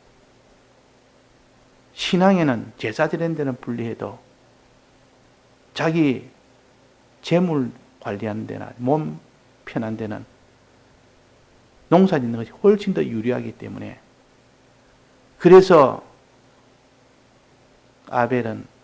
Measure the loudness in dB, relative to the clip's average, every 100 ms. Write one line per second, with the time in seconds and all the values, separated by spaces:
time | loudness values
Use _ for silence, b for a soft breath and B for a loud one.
0 | _ _ _ _ _ _ _ _ _ _
1 | _ _ _ _ _ _ _ _ _ -10
2 | -2 2 4 4 2 -2 -6 -10 -8 -4
3 | -4 -4 -6 -6 -6 -8 -8 -8 -8 -10
4 | -12 -14 -20 _ _ _ _ _ _ _
5 | _ _ _ _ _ _ _ -6 -2 0
6 | 0 0 -8 -20 _ _ _ _ _ _
7 | _ _ -2 0 0 -2 -4 -8 -20 -16
8 | -12 -8 -8 -8 -10 -12 -14 -6 -2 -2
9 | -2 -12 -18 _ _ _ -12 -8 -6 -8
10 | -10 -12 -16 _ _ _ _ _ _ _
11 | _ _ _ _ _ _ _ _ 2 4
12 | 4 2 -2 -6 -10 0 2 2 0 -4
13 | -4 -4 -4 -4 -8 -14 -16 -14 -16 -18
14 | _ _ _ _ _ _ _ _ _ _
15 | _ _ _ 0 8 10 10 6 6 2
16 | -12 -20 _ _ _ _ _ _ _ _
17 | _ _ _ _ _ _ _ _ _ _
18 | -8 -2 -2 -2 -4 -10 -14 _